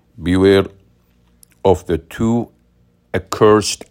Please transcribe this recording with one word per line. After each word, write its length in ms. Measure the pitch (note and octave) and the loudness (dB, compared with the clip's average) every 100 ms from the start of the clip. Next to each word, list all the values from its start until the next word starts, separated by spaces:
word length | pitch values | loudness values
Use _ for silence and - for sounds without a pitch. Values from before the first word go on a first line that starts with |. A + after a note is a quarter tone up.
| _ - | _ -12
"Beware 460 | E2 F#2 F#2+ G2 F#2+ - _ _ _ _ _ _ _ _ G2 | -4 0 2 2 0 -8 _ _ _ _ _ _ _ _ -2
of 200 | F2+ - | -2 -4
the 100 | D#2+ | -8
two 540 | - - A2+ A#2 A2 _ _ _ _ _ _ | -8 -6 -4 -4 -6 _ _ _ _ _ _
accursed 720 | - - - G#2+ G#2+ G2+ - - | -12 -8 0 2 2 0 -10 -4